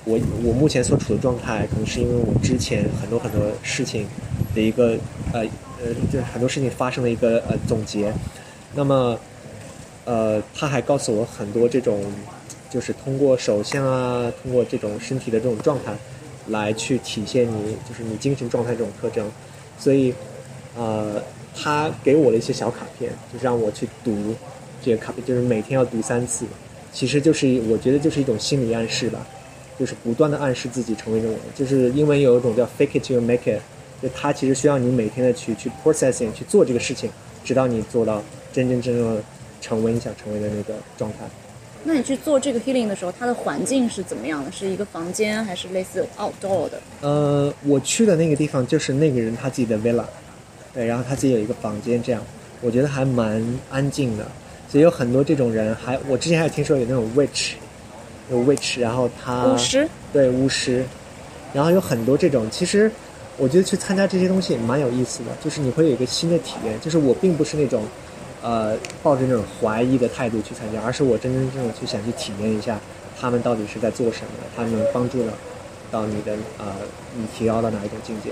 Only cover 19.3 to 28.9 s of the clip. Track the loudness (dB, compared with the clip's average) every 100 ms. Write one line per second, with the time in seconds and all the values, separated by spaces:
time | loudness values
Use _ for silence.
19.3 | -8 -18 -20 -20 -2 2 4 2 -2 -10
20.3 | -16 -16 -18 -16 -6 -4 -2 -2 -4 -8
21.3 | -16 -16 -8 -2 0 0 0 4 6 6
22.3 | 4 0 -2 -2 -4 -12 -8 -8 -8 -12
23.3 | -4 0 2 0 -2 -8 -6 -4 -2 -2
24.3 | -6 -10 -16 -18 -6 0 0 -2 -8 -2
25.3 | 0 2 0 2 2 2 0 0 0 0
26.3 | -4 -6 -10 -18 -20 -14 -4 0 4 4
27.3 | 4 4 4 4 2 4 4 4 2 0
28.3 | 0 0 0 2 0 0